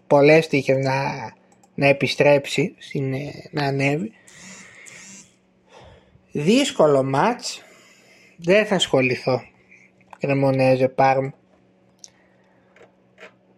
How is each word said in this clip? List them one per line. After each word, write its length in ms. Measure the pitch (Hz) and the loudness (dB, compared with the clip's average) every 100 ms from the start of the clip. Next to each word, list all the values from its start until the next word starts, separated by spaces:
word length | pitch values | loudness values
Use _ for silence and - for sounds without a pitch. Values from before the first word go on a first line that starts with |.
| - | 0
πολλές 400 | 143 143 160 160 | 4 6 4 2
τύχες 300 | 143 127 135 | -2 0 -2
να, 160 | 135 135 139 143 131 _ _ _ _ | -2 -4 -6 -8 -14 _ _ _ _
να 140 | - 139 | -2 0
επιστρέψει, 880 | 139 131 - 143 143 - - 175 - | 2 -2 0 2 2 0 -6 -6 -8
στην, 360 | - 151 135 | -12 -8 -6
ε, 180 | 131 143 - - | -8 -10 -16 -12
να 140 | 151 143 | -6 -4
ανέβει. 460 | 139 139 151 214 _ _ - - - - - - - - - - _ _ _ _ - - - _ _ _ | -2 -2 -4 -8 _ _ -20 -20 -20 -20 -20 -20 -20 -20 -20 -20 _ _ _ _ -20 -20 -20 _ _ _
Δύσκολο 720 | 147 151 247 285 - 156 139 | -4 2 2 2 2 4 4
μάτς. 580 | 135 135 190 240 - - - _ _ _ _ _ _ _ | 0 0 -2 -2 -10 -14 -20 _ _ _ _ _ _ _
Δεν 280 | 165 202 208 | 0 2 2
θα 100 | 190 | -2
ασχοληθώ. 680 | - 139 131 123 - 123 - _ _ _ _ _ _ - | 0 0 0 -2 -4 -4 -6 _ _ _ _ _ _ -10
Κρεμονέζε 680 | 143 139 139 135 131 127 127 | -4 0 0 2 2 2 0
Πάρμα. 460 | - 135 135 135 - _ _ _ _ _ _ - _ _ _ _ _ _ _ _ _ _ _ - _ _ | 2 2 2 -4 -10 _ _ _ _ _ _ -20 _ _ _ _ _ _ _ _ _ _ _ -20 _ _